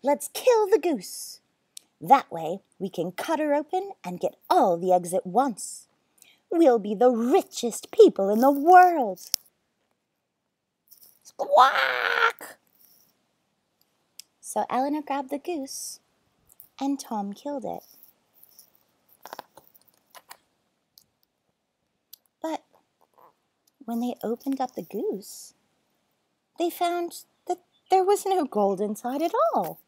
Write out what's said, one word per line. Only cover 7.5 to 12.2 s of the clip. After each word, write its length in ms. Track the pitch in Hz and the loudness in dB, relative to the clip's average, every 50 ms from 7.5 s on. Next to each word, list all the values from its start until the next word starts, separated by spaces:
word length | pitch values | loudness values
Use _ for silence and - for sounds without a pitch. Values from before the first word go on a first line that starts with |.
| - - - 240 196 - - - | -10 -8 -8 -6 -8 -8 -14 -12
people 380 | - - 440 349 - - 196 196 | 8 8 8 8 8 2 -2 0
in 120 | 208 220 | 2 4
the 120 | 254 269 | 4 4
world." 760 | 294 277 277 330 370 359 359 359 349 311 247 208 185 - - - - - _ _ _ _ _ _ _ _ _ _ _ _ _ _ _ _ _ _ _ _ _ _ _ _ _ _ _ _ _ _ - _ - - _ _ _ | 4 4 6 8 10 10 10 8 6 0 -2 -4 -4 -10 -8 -10 -10 -10 _ _ _ _ _ _ _ _ _ _ _ _ _ _ _ _ _ _ _ _ _ _ _ _ _ _ _ _ _ _ -20 _ -20 -20 _ _ _
Squawk! 1300 | - _ - - - 571 - - - - - - - - 247 - - - - | -20 _ -10 -4 2 6 6 6 6 4 0 -2 -2 -2 -2 -4 -2 0 0